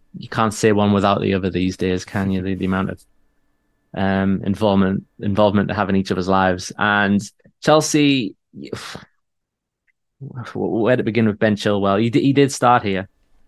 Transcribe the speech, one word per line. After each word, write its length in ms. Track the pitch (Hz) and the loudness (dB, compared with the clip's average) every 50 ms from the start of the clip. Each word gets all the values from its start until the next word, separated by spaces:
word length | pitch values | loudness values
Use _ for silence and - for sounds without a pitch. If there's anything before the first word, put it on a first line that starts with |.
| _ _ - | _ _ -18
you 120 | - - - | -16 -14 -8
can't 260 | - 113 113 110 101 | -2 -2 0 0 0
say 180 | - - 110 | 2 2 2
one 200 | 104 101 104 101 | 4 4 4 4
without 280 | 104 101 98 101 101 - | 4 4 4 2 2 2
the 140 | 104 101 98 | 0 0 0
other 160 | 95 95 95 | 0 -2 -2
these 260 | 90 90 92 92 92 | -2 -2 -2 -2 -2
days, 300 | - 92 92 92 92 - | -2 -2 -2 -2 -4 -6
can 240 | - - 104 98 98 | -6 -6 -4 -4 -2
you? 100 | 95 92 | -2 -4
The, 140 | 90 95 95 | -4 -4 -6
the 100 | 92 95 | -4 -2
amount 260 | 92 95 95 95 - | -2 -2 -2 -2 -4
of, 140 | 92 - _ _ _ _ _ _ _ _ _ _ _ _ _ _ _ _ _ _ | -6 -10 _ _ _ _ _ _ _ _ _ _ _ _ _ _ _ _ _ _
um, 480 | - 92 98 95 95 95 95 95 98 92 | -6 -4 -2 0 0 0 0 0 -2 -2
involvement, 640 | - 101 98 - 107 104 98 98 98 92 98 101 - _ _ - | -2 -4 -2 0 0 2 2 2 2 2 0 -2 -6 _ _ -8
involvement 500 | - 104 98 104 107 104 98 104 95 78 | -6 -2 0 2 2 4 4 2 0 0
they 60 | 90 | -2
have 160 | 104 101 92 | -2 -2 0
in 60 | 98 | 0
each 140 | 95 95 - | 0 0 0
other's 180 | 101 92 87 92 | -2 -2 0 0
lives. 440 | 95 95 95 92 90 90 - - - - | 2 2 2 2 0 -2 -6 -10 -6 -2
And 420 | 101 104 104 104 101 98 101 101 - - - _ _ - _ _ | 0 2 2 2 2 2 2 0 -2 -4 -12 _ _ -20 _ _
Chelsea, 760 | - - 151 156 151 - - 151 147 143 139 131 113 - - _ _ _ - - 69 - - - - - - - - _ _ _ _ _ _ _ _ _ _ _ _ _ _ _ _ _ _ _ _ _ _ - | 2 4 4 4 4 2 2 2 2 2 2 0 -2 -6 -8 _ _ _ -18 -16 -16 -14 -14 -14 -14 -14 -16 -18 -20 _ _ _ _ _ _ _ _ _ _ _ _ _ _ _ _ _ _ _ _ _ _ -20
w-, 600 | 135 131 - 127 113 - - 107 101 90 87 113 | -18 -16 -14 -16 -14 -12 -8 -6 -4 -2 -2 0
where 140 | 104 110 127 | 2 2 2
to 60 | 127 | 0
begin 240 | - 110 107 120 113 | 0 -2 0 0 2
with 120 | 107 101 - | 0 0 2
Ben 180 | 113 110 104 | 0 0 0
Chilwell? 440 | 98 - 107 104 101 98 98 98 101 | 0 0 0 0 0 2 0 2 2
He 80 | 117 117 | 0 0
d-, 120 | 113 143 | 0 0
he 100 | - 139 | 2 2
did 200 | 131 139 143 131 | 4 4 2 2
start 300 | - - 131 120 123 120 | 2 0 2 4 4 4
here, 260 | - 101 95 92 95 - _ _ _ _ _ _ _ | 2 0 -4 -4 -6 -10 _ _ _ _ _ _ _